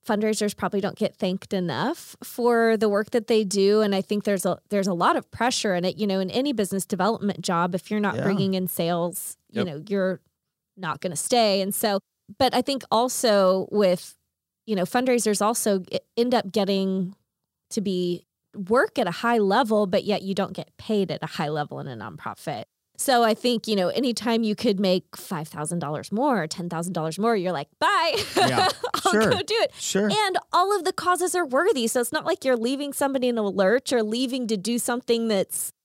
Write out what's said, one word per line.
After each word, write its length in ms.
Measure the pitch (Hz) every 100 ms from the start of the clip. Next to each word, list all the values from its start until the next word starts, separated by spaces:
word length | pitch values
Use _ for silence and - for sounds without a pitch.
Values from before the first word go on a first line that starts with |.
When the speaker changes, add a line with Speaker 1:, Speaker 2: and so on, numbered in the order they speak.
| -
Speaker 1:
fundraisers 500 | 208 214 214 208 -
probably 240 | 185 202
don't 160 | 190 -
get 180 | 208 -
thanked 360 | 190 190 -
enough 640 | 196 175 123 208 339 - -
for 520 | - - 240 233 226 220
the 100 | 214
work 220 | 202 214
that 160 | 240 220
they 180 | 226
do. 380 | 208 202 196 208
And 120 | 214
I 60 | 190
think 240 | 190 208
there's 220 | 202 202 190
a, 120 | 170 _
there's 160 | 202 196
a 60 |
lot 220 | 170 196 339
of 140 | -
pressure 440 | - 233 247 214
in 100 | 180
it. 120 | 180 160
You 80 | 208
know, 120 | 190
in 120 | 185
any 220 | 220 277
business 320 | 226 196 196 -
development 560 | 185 185 226 202 -
job, 320 | 180 170 175
if 160 | 180 -
you're 100 | 214
not 160 | 202 -
Speaker 2:
Yeah. 60 |
Speaker 1:
bringing 320 | 170 196 196
in 120 | 190 185
sales, 680 | - 170 175 175 185 - - _
you 120 | 220
Speaker 2:
Yep. 40 | 190
Speaker 1:
know, 160 | 147 208
you're 340 | 202 185 185 _ _ _ _ _ -
not 220 | 170 147
gonna 120 | 185 160
stay. 440 | - 240 220 196
And 140 | 190
so, 260 | - 220 196 _ _ _ 202
but 160 | 254
I 80 | 240
think 200 | 254 277 -
also 760 | 220 247 - 247 208 185 190 -
with, 460 | 208 196 180 - - _ _ _ _ -
you 80 |
know, 100 | 202
fundraisers 580 | 175 247 262 247 220 202
also 400 | 208 233 226 196 180
e-, 60 | - _ -
end 180 | 240
up 160 | 247 196
getting 640 | 214 190 196 190 190 180 196 _ _ _ _ _
to 100 | -
be, 440 | 196 180 180 175 _ _ _ - 185
work 300 | 233 415 -
at 80 | 202
a 40 |
high 260 | 170 233 233
level, 480 | 202 208 247 214 208
but 160 | 196
yet 200 | - 202
you 120 | 190
don't 200 | 196 196
get 160 | 180 - _
paid 340 | - 214 190
at 100 | 139
a 40 | 156
high 220 | - 151
level 300 | 151 147 139
in 80 | 143
a 100 | 117
nonprofit. 680 | 107 78 - 101 - 135 113 _ _ -
So 260 | - 247
I 100 | 226
think, 340 | 226 247 240 -
you 100 | 208
know, 120 | 180
anytime 540 | - 262 226 247 226
you 120 | 220
could 240 | 208 240 190
make 380 | 196 185 - -
five 320 | - 165 156
thousand 300 | 147 151 170
dollars 340 | 151 113 -
more 300 | 202 294 233
or 40 | 160
ten 220 | - 175
thousand 240 | 170 175
dollars 260 | 175 160 160
more, 160 | 220
you're 180 | 226 180
like, 160 | 160 143 _
"Bye." 360 | 320 403 330 403 415 -
Speaker 2:
Yeah. 320 | 359 - 370 - 494
Speaker 1:
<laughs> 180 | - 403
I'll 60 |
Speaker 2:
Sure. 180 | 349 440
Speaker 1:
go 80 | -
do 160 | - 440
it. 120 | 359 -
Speaker 2:
Sure. 320 | - - 208
Speaker 1:
And 260 | 415 403 370 -
all 240 | 339 381 403
of 80 |
the 80 | 339
causes 420 | - 339 359 349
are 120 | 359 320
worthy. 400 | 254 349 285 226
So 140 | 254
it's 100 | 240
not 140 | 311 -
like 180 | 381
you're 140 | 262 240
leaving 340 | 226 269 285
somebody 360 | 269 277 269 247
in 100 | 233
a 100 | 208
lurch 420 | 185 190 240 -
or 100 | 247
leaving 440 | 214 233 262 262 240
to 80 | 214
do 200 | 196 240
something 500 | - 240 - 233 226
that's 440 | 202 175 - - _